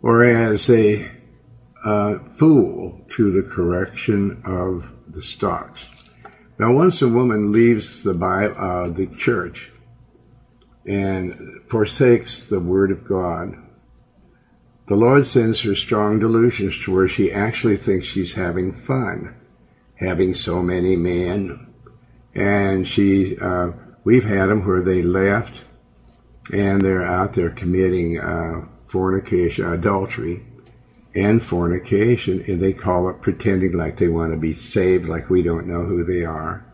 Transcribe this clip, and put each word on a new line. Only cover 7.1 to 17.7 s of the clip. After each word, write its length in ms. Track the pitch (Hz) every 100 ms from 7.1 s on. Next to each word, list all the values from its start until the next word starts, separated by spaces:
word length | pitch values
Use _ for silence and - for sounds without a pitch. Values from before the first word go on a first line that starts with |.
| 117 127 107 104
leaves 520 | 107 117 113 104 -
the 100 | 101
Bi-, 340 | 85 92 92 104
uh, 400 | - 95 90 87
the 200 | 85 92
church 600 | - - 113 85 82 - - _ _ _ _ _ _ _ _ _ _ -
and 720 | 101 98 95 90 - - - _
forsakes 800 | 117 104 - 127 117 - - -
the 140 | 98
word 300 | 87 95 98
of 120 | 95
God, 540 | - 95 90 85 90 - - _ _ _ _ _ _ _ _ _ _ _ -
the 80 | 101
Lord 300 | 117 139 127
sends 360 | 127 113 110
her 140 | 107 98
strong 440 | - 110 104 107
delusions 580 | 110 113 120 117 98 -
to 140 | -
where 160 | 92 92
she 200 | - 98
actually 460 | 98 107 107 117